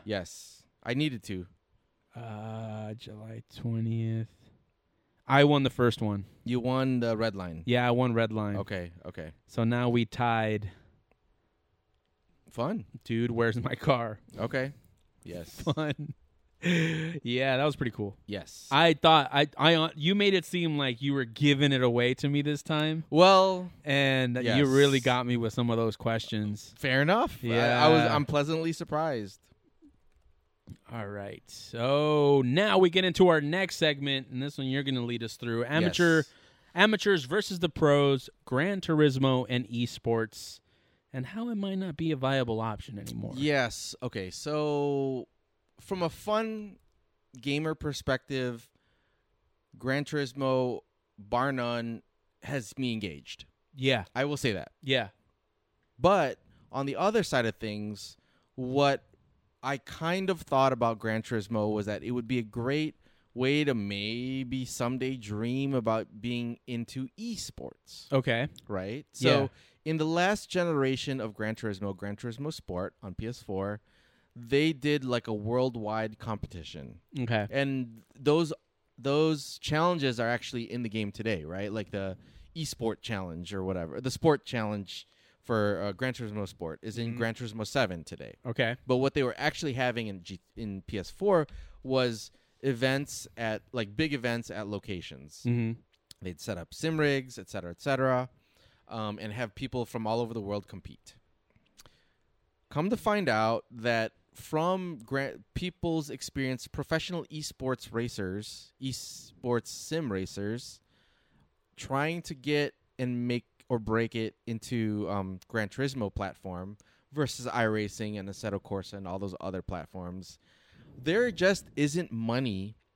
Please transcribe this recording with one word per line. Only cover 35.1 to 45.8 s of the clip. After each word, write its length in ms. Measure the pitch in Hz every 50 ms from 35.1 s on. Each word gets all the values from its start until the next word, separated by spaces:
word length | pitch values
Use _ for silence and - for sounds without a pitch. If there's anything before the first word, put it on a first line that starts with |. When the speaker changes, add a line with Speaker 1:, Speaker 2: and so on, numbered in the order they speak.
| 120 117 117
Speaker 2:
us 120 | 110 -
through. 300 | - 123 120 117 117 120
Amateur, 520 | 123 147 160 175 175 - - 175 170 165 160
Speaker 1:
Yes. 120 | 151 - - - - - _ _ _ _ -
Speaker 2:
amateurs 500 | 170 196 214 214 196 - 208 196 165 127
versus 340 | 123 165 214 196 - 196 170
the 80 | 180 160
pros, 600 | - - 160 147 143 143 143 139 139 131 - - - _ -
Gran 340 | - 127 127 160 196 202 190
Turismo 680 | - - 160 151 151 147 131 135 135 135 131 127 127 -
and 180 | 127 123 123 -
esports, 920 | 120 117 120 117 - - - 117 117 113 113 110 - - - - - - _ _ _ _ _ _ _ _ _ _
and 140 | - 131 131
how 240 | - 196 214 233 247
it 60 | 233
might 220 | 202 196 196 190 190
not 200 | 190 180 143 -
be 140 | 165 160
a 40 | 151
viable 460 | 131 131 131 135 135 127 117 110 110
option 360 | 113 113 107 - - - 110 101
anymore. 360 | 98 117 117 117 110 113 -
Speaker 1:
Yes. 600 | 131 143 151 147 139 123 113 - - - - - -
Okay. 280 | 123 120 - 107 95 92
So 960 | - - - 147 151 151 151 151 147 143 143 143 139 139 135 135 131 127 - _ _ _ _ _ _ _ _ _ _ _